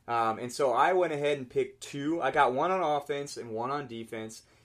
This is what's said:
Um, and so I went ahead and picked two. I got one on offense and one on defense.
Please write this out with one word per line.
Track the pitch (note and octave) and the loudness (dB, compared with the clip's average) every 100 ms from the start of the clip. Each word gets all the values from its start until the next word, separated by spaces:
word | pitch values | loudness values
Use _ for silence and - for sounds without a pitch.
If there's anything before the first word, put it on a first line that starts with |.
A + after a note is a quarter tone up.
| - | -4
Um, | A#2 A2+ A2 | 0 0 0
and | B2 | -4
so | - C3+ | 0 2
I | A#2+ D#3+ | 4 4
went | F#3 E3+ | 4 2
ahead | D3 D3 C#3+ | 2 0 0
and | B2 | -2
picked | C#3 B2+ - | -2 -2 -4
two. | - C#3+ D3 E3+ | -10 -6 -2 0
I | C3+ | 2
got | C#3+ B2+ | 4 4
one | B2+ F3 | 2 0
on | F#3 | 2
offense | D#3+ D3 D3 C#3+ C#3+ - | 0 0 -2 -6 -6 -10
and | A#2 | -8
one | A2 B2+ | -4 -4
on | D3 C3 | -4 -6
defense. | A2+ A2+ A2+ A2 - - _ | -10 -10 -10 -10 -14 -20 _